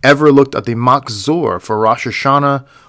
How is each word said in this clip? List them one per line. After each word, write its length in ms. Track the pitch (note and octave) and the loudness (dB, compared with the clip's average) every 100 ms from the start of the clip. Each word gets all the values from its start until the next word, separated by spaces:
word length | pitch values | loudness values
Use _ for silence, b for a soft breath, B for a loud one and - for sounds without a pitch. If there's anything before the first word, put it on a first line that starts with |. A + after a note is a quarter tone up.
ever 280 | C3 C#3+ D3+ | 2 4 4
looked 240 | C#3 C#3 | 4 2
at 120 | - A#2 | -2 -6
the 80 | |
Machzor 840 | A#2 B2 C#3 C3+ G#2 C3+ E3+ A#2+ F2+ | -2 0 0 -2 -8 -4 -2 -2 -4
for 180 | - G#2+ | -6 -2
Rosh 280 | A2 A#2 B2 | 0 -2 -6
Hashanah 600 | - C#3 C#3+ C#3+ C#3 C3+ b | -4 0 0 0 -2 -8 b